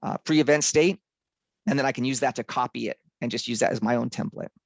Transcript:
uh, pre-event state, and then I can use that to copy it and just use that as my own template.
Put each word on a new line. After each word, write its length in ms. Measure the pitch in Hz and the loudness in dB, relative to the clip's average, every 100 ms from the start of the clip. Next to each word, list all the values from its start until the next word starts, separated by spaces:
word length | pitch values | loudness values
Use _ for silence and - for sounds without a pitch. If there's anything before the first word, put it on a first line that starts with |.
uh, 140 | - 104 | -4 -6
pre-event 460 | - 156 139 147 | 0 2 4 4
state, 340 | 147 151 165 - _ _ _ _ _ _ - | 4 4 4 2 _ _ _ _ _ _ -2
and 120 | 143 | 0
then 80 | 135 | 2
I 60 | |
can 120 | 127 | 0
use 160 | 123 131 | -2 0
that 160 | 135 123 | -2 -2
to 80 | |
copy 440 | 113 - 127 - 113 | -6 -2 -2 -2 -6
it 100 | - _ _ | -8 _ _
and 100 | 123 | -6
just 180 | 117 - | -4 -4
use 100 | 117 | 0
that 120 | 113 | 0
as 100 | - | 0
my 140 | 107 120 | 0 0
own 140 | 120 | 0
template. 380 | 113 - - - _ | -4 -8 -6 -14 _